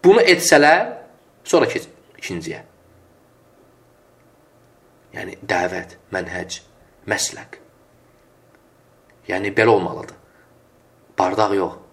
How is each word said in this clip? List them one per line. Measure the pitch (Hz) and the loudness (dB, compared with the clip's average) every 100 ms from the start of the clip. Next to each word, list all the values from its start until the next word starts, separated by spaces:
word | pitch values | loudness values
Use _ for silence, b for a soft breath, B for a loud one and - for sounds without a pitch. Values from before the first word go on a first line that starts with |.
Bunu | 175 220 | 6 6
etsələr, | - 170 - 147 147 170 226 - - _ _ _ - | 6 2 4 6 6 4 0 -10 -20 _ _ _ 0
sonra | 175 - | 2 2
keç | 87 - - _ - | -2 -10 -20 _ -18
ikinciyə. | - 87 80 76 - _ _ _ _ _ _ _ _ _ _ _ _ _ _ _ _ _ _ _ _ _ _ _ _ | -10 -10 -10 -14 -16 _ _ _ _ _ _ _ _ _ _ _ _ _ _ _ _ _ _ _ _ _ _ _ _
Yəni, | - - - | -16 -14 -16
dəvət, | - 92 90 90 87 - _ | -6 -4 -2 -6 -12 -20 _
mənhəc, | 95 87 92 92 - _ _ _ _ - | -8 -8 -10 -12 -14 _ _ _ _ -8
məslək. | 107 - - - - _ _ _ _ _ _ _ _ _ _ _ _ _ _ _ _ - | -6 -6 -10 -20 -20 _ _ _ _ _ _ _ _ _ _ _ _ _ _ _ _ -8
Yəni, | 90 101 | -6 -4
belə | 98 110 | 2 4
olmalıdır. | 107 87 - - - _ b b _ _ _ _ _ _ - | 2 0 -10 -14 -20 _ b b _ _ _ _ _ _ -4
Bardaq | 92 101 104 98 | -2 0 0 0
yox. | 92 - - | -4 -8 -20